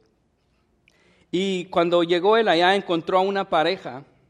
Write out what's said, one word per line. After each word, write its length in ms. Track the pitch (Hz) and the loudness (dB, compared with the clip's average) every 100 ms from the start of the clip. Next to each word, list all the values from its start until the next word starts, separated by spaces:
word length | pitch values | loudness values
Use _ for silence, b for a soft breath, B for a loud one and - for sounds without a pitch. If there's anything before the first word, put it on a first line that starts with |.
| _ _ _ _ _ _ _ _ _ b b b b | _ _ _ _ _ _ _ _ _ b b b b
y 360 | 170 196 185 165 | -4 -2 -4 -4
cuando 360 | 180 170 175 | -2 2 2
llegó 340 | 170 175 190 226 | 2 0 2 2
él 120 | 220 | 2
allá 260 | 165 180 | 2 2
encontró 440 | 196 190 165 - 185 | 2 0 -4 0 0
a 20 | |
una 280 | 196 196 190 | 0 -2 -2
pareja 540 | 165 160 185 151 127 143 _ | 0 0 -4 -10 -16 -18 _